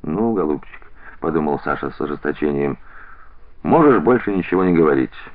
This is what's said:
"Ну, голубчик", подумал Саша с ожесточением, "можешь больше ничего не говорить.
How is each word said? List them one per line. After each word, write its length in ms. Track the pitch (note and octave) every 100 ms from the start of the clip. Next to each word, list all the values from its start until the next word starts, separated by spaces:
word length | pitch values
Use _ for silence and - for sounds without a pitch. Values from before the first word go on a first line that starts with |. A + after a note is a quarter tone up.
"Ну, 300 | - E2+ A#2
голубчик", 480 | G#2+ D#2 C#2+ - - - - - -
подумал 400 | E2 D#2+ D2+ C#2+
Саша 260 | - C#2+ C#2
с 100 | -
ожесточением, 760 | D2 C#2+ D2 D2 D2+ C#2+ C#2+ C2+ - - - - - - - -
"можешь 400 | - D3 D3+ A2+
больше 280 | D#2 B2 G#2+
ничего 320 | G2 E2+ F2+
не 100 | F#2
говорить. 400 | E2+ D#2+ C2+ B1+ - -